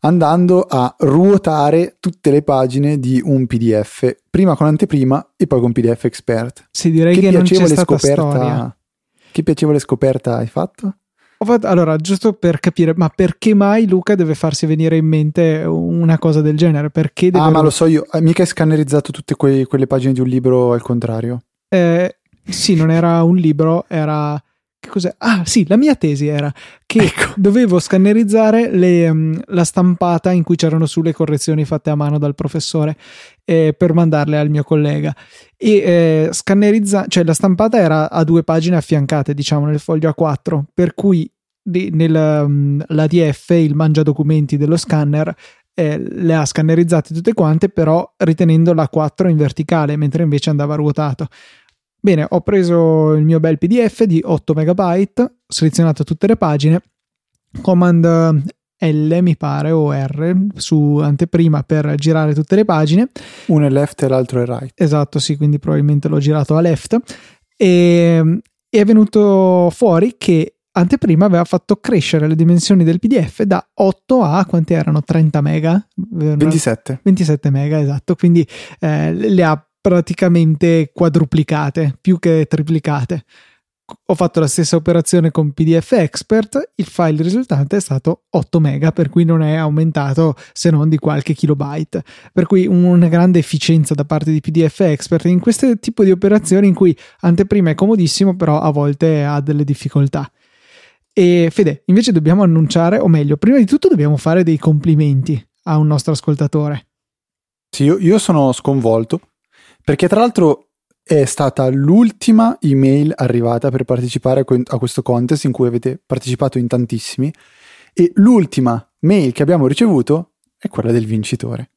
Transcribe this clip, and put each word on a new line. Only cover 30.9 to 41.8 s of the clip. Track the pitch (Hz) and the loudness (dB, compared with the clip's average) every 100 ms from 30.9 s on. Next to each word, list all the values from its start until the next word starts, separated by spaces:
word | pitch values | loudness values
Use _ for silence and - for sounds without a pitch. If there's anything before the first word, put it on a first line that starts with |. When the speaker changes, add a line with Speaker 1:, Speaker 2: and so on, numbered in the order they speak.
| - | -2
Speaker 2:
le | 165 | -4
correzioni | 151 156 147 - 156 147 | -2 -2 -2 -2 -2 -2
fatte | 151 - | -4 -4
a | 147 | -4
mano | 147 151 | -2 -2
dal | 147 143 | -4 -6
professore, | 151 165 - 160 151 156 - - - _ | -8 -8 -6 -4 -4 -6 -16 -20 -20 _
eh, | - 165 156 151 | -2 0 0 0
per | 175 | 0
mandarle | 160 165 151 147 151 | 2 2 0 0 -2
al | 151 | 0
mio | 151 | -2
collega. | 143 156 147 147 151 147 - - _ _ | -2 0 0 -2 -6 -8 -18 -20 _ _
E, | 214 208 | 2 2
eh, | 180 175 165 156 160 | 4 2 2 2 0
scannerizza-, | - - 196 208 220 202 202 - | -4 -2 2 2 2 0 -2 0
cioè | 180 165 | 0 0
la | |
stampata | 160 196 180 220 233 | 0 0 2 2 2
era | 170 156 151 | 2 2 -2
a | 156 | -2
due | 156 165 | 2 0
pagine | 160 165 165 175 | 2 -2 0 -2
affiancate, | - 156 139 156 139 | 0 -2 0 -2 -2
diciamo, | 147 143 147 147 | -6 -2 -2 -2
nel | 151 | -4
foglio | - 160 160 | -4 -2 -2
A | |
quattro, | 147 160 139 - 160 143 | -2 -2 -2 -4 -6 -4
per | - 175 | -2 -2
cui | - 202 175 156 _ _ _ - | -2 0 0 -2 _ _ _ -6
di-, | 175 | -6